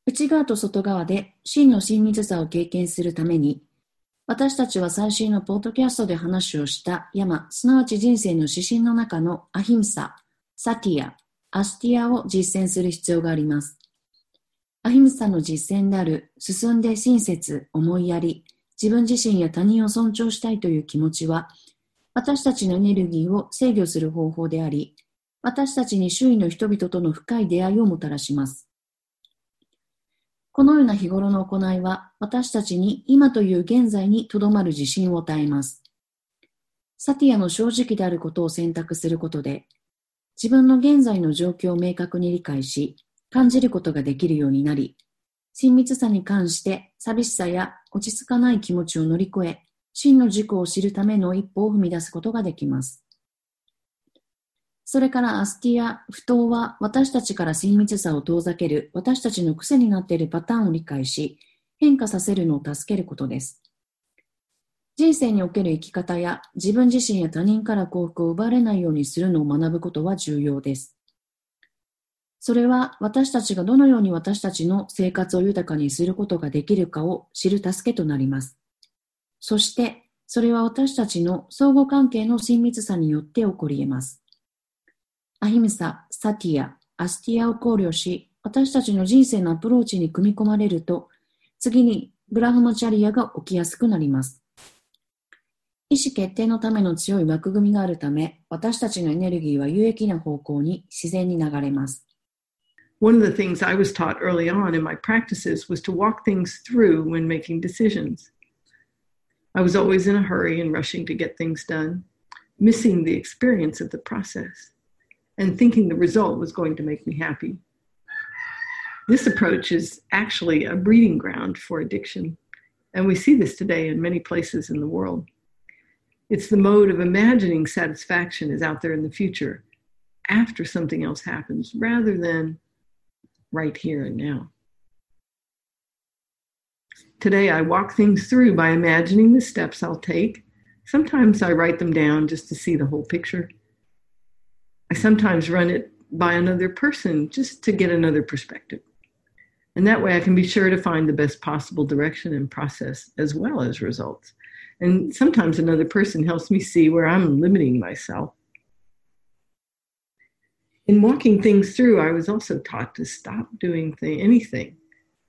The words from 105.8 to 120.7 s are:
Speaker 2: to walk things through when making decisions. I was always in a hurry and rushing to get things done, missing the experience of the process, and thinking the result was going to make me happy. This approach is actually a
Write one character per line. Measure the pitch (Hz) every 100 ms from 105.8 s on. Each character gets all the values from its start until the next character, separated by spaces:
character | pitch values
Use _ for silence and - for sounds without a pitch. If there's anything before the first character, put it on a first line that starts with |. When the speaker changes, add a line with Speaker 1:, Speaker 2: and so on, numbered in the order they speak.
Speaker 2:
to | -
walk | 175 214 220 -
things | 190 180 - -
through | 240 196 160 160
when | 165 165
making | 160 165 165
decisions. | 180 - 214 196 147 - _ _ _ _ _ _ _ _ _ _ _ _ _ 185
I |
was | 180 196
always | 196 185 185
in | 202
a |
hurry | 185 185 170 165
and | 165
rushing | 156 - 175 160
to | 165
get | 160 -
things | 165 156 -
done, | 160 156 180 - _ _ - _ -
missing | 214 220 226 175 160
the | -
experience | - - 247 208 156 -
of | 170
the | -
process, | - 208 196 175 175 - - _ _ _ _ _ _ -
and | 190 185
thinking | 240 233 185
the | 165
result | 170 220 190 -
was | 165
going | - 160 156
to |
make | 151 147 -
me | 151
happy. | 160 143 160 185 _ _ _ _ - - - - - - - - - - -
This | 254 -
approach | 190 185 175 -
is | 165 165 - _
actually | 190 214 - 170 151
a | -